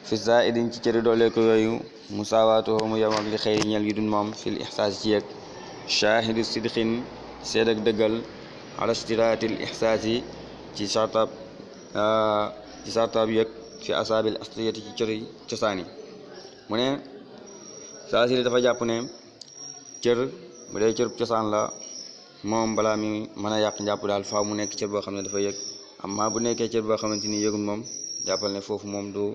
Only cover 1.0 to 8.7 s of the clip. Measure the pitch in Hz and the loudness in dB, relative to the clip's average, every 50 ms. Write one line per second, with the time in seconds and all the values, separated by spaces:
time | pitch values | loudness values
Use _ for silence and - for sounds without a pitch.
1 | 113 117 113 113 117 113 110 117 113 113 110 110 110 110 113 - - - - - | 6 6 6 6 6 4 6 6 6 6 6 6 6 4 2 -2 -6 -10 -14 -18
2 | - - 104 101 107 - 110 113 110 113 110 110 110 110 110 110 110 110 110 110 | -14 -8 -6 -6 -2 2 4 6 6 8 6 4 4 2 2 2 2 2 2 2
3 | 110 107 110 107 104 107 107 107 - 110 107 107 107 107 107 107 104 104 104 104 | 2 4 2 2 0 0 -2 0 0 2 2 2 2 2 0 0 0 0 0 0
4 | 107 107 107 104 104 107 107 - - 104 104 - - - - - 107 104 98 - | 0 0 2 0 0 -2 -4 -6 -6 -6 -4 -4 -6 -8 -2 0 0 0 0 0
5 | - 110 107 104 - - - - - - - - - - - - - - - - | 0 2 2 2 2 -2 -12 -14 -14 -14 -14 -14 -14 -14 -14 -14 -6 -2 0 2
6 | 110 104 110 117 113 113 113 113 113 - - 123 110 117 - 117 113 113 113 120 | 4 4 4 4 4 2 0 0 0 -2 -2 -4 -4 -2 0 0 0 2 0 -2
7 | 123 - - - - - - - - - - 113 113 113 113 107 107 117 110 101 | -4 -8 -12 -14 -14 -16 -14 -12 -10 -2 0 2 4 4 2 4 2 2 4 4
8 | 113 107 110 113 127 - - - - - - - - - | 2 2 2 0 -4 -8 -14 -16 -16 -16 -16 -16 -16 -14